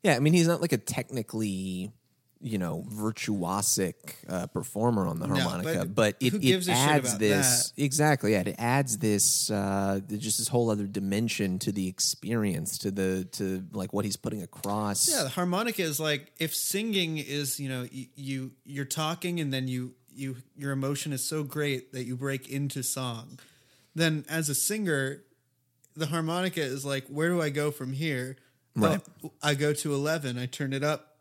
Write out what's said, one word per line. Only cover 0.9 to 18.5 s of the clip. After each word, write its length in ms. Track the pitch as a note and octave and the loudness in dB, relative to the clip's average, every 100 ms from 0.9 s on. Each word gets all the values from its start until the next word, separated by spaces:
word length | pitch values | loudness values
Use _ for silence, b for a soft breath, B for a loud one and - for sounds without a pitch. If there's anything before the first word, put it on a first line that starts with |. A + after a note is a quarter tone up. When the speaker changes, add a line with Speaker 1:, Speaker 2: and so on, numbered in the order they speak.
| - A#2+ C3 G#2+ A2 G#2+ F#2+ F#2+ F#2 F#2 - _ _ _ _ | -6 -4 -6 -4 -2 -2 -2 -4 -4 -6 -10 _ _ _ _
Speaker 1:
you 180 | A#2+ G#2+ | -4 -2
know, 260 | F2 D#2+ - | -2 -4 -8
virtuosic, 1040 | G#2 G#2+ A2 - G2+ E2+ G2 - - F#2 - - - - | -4 -4 -2 -2 -2 0 0 0 0 0 -4 -16 -16 -6
uh, 160 | F#2 F2 | -6 -4
performer 600 | - - G#2 A#2 A2 F#2 | -6 -6 0 2 2 0
on 120 | E2+ | -2
the 60 | F2 | 0
Speaker 2:
No, 60 | F#2 | 2
Speaker 1:
harmonica, 440 | F2 E2+ D3 - | 0 0 -2 -2
Speaker 2:
but 160 | E2+ G#2+ | 0 2
Speaker 1:
but 200 | G#2+ - | 2 4
it, 100 | B2+ | 0
Speaker 2:
who 80 | G3+ | 4
Speaker 1:
it 40 | |
Speaker 2:
gives 240 | - F#3 F3+ | 4 4 4
a 40 | |
shit 80 | D#3+ | 4
Speaker 1:
adds 300 | C#3+ D3+ B2 | 6 6 4
Speaker 2:
about 100 | G2+ | 2
Speaker 1:
this 520 | G#2+ G2 B2 B2 - - | 4 6 4 2 0 0
Speaker 2:
that? 80 | |
Speaker 1:
Exactly, 480 | C#3+ D3 D3+ C#3+ G#2 | 0 4 4 4 4
yeah, 80 | G#2 | 2
it 140 | F2+ - | 2 -2
adds 400 | A#2 C3+ C3 G#2 | 2 2 2 2
this, 500 | A2 G2+ - - - | 2 4 4 2 0
uh, 500 | G#2 G2 G2 G2 G2 G2 | 0 0 2 2 0 -2
just 300 | G#2 A2 G#2 | -6 -2 -2
this 100 | A2 | 2
whole 220 | B2 A#2 | 2 4
other 160 | G#2+ G2+ | 2 0
dimension 720 | G2+ G2 G2+ A#2 - G2+ F#2 | -2 0 0 0 0 0 0
to 120 | - | -2
the 160 | G2+ F#2 | -2 -2
experience, 880 | F#2 - - F#2+ A#2 G#2+ E2+ D#2+ - | 0 -2 -2 -2 0 0 0 -4 -4
to 140 | G2+ | -4
the, 360 | G2 F#2+ F#2+ F2+ | 0 0 0 -4
to, 320 | - F#2+ F#2+ F#2 | -4 -4 -4 -6
like, 200 | G#2+ F#2+ | -8 -4
what 140 | G2+ A2 | -2 -2
he's 120 | G2 | -4
putting 260 | - G#2+ | -6 -6
across. 680 | E2+ - G2+ G#2 G#2 G2 - | -8 -8 -4 -2 0 2 2
Speaker 2:
Yeah, 140 | D4 | 2
the 60 | C3+ | 0
harmonica 520 | F3+ F3+ F3+ A#3 A3 | 0 0 0 0 -2
is 180 | E3 C#3+ | -2 0
like, 320 | D#3 D3 C#3+ - | 0 -2 -4 -6
if 160 | D#3+ - | -4 -2
singing 640 | - G3 A3+ G3 E3+ D#3 | -2 -2 0 0 0 -2
is, 420 | C3+ C#3+ C3+ - | -4 -4 -4 -4
you 80 | C3+ | -4
know, 180 | C3 B2 | -4 -6
y-, 180 | C3 B2+ - | -10 -14 -12
you, 360 | C3+ C3+ C3 | -6 -6 -6